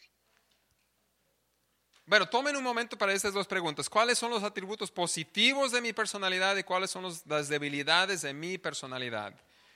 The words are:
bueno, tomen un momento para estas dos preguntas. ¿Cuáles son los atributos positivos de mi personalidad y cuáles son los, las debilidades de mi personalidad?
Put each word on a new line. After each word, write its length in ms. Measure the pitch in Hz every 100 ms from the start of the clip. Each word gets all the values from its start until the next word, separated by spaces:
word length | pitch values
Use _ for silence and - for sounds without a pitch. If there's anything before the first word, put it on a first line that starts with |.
| _ _ _ _ _ _ _ _ _ _ _ _ _ _ _ _ _ _ _ _ -
bueno, 200 | 202 180
tomen 300 | 240 285 285
un 80 |
momento 340 | 254 233 233 214
para 140 | 196
estas 200 | 196 208
dos 140 | 196 185
preguntas. 420 | 190 165 147 143
¿Cuáles 300 | 214 240 233
son 120 | 233
los 120 | 233
atributos 480 | 208 196 190 214 202
positivos 800 | - 170 165 156 208 233 277 262
de 100 | 240
mi 120 | 233
personalidad 640 | 214 208 202 190 185 190 196
y 80 |
cuáles 260 | 185 185 190
son 140 | 185
los, 200 | 185 160 147
las 220 | 151 143
debilidades 720 | 147 143 143 143 170 190 185
de 120 | 147
mi 240 | 139 170 185
personalidad? 760 | 165 143 135 127 123 113 101 - _ _ _